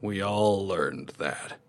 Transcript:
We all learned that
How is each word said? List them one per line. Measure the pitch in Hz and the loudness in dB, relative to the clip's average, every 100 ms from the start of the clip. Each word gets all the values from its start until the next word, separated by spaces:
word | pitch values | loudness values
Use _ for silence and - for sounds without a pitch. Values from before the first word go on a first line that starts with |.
We | 104 101 | -2 -2
all | 98 104 107 98 98 | 0 4 4 4 2
learned | 87 71 69 - - | 0 0 -2 -12 -6
that | 73 - - - | -6 -4 -8 -14